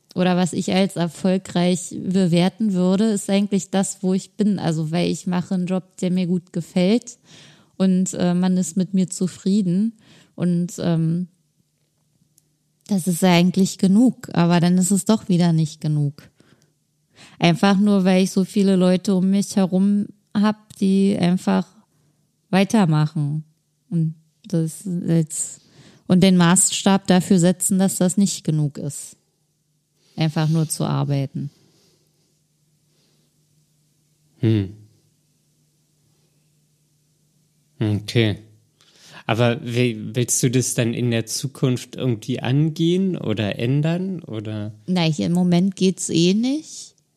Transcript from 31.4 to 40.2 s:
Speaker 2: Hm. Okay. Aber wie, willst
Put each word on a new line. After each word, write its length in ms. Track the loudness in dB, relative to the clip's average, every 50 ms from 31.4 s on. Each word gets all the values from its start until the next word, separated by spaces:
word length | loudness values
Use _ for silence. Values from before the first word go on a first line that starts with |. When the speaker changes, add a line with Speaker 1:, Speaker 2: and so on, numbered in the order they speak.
| -8 -10 -12 _ _ _ _ _ _ _ _ _ _ _ _ _ _ _ _ _ _ _ _ _ _ _ _ _ _ _ _ _ _ _ _ _ _ _ _ _ _ _ _ _ _ _ _ _ _ _ _ _ _ _ _ _ _ _ _ _
Speaker 2:
Hm. 340 | 0 0 2 0 0 -4 -8 -16 -20 -20 _ _ _ _ _ _ _ _ _ _ _ _ _ _ _ _ _ _ _ _ _ _ _ _ _ _ _ _ _ _ _ _ _ _ _ _ _ _ _ _ _ _ _ _ _ _ _ _ _ _ _ _ _ _ _ _ _ -4
Okay. 580 | -2 -2 -2 -2 -4 -2 0 0 0 0 0 -4 -10 -18 _ _ _ _ _ _ _ _ _ _ -20 -20 -20 -10 -4
Aber 340 | -2 0 2 2 0 0 -2 -6
wie, 320 | -6 -2 -2 0 -2 -2 -4 -8 -8 -6
willst 280 | -4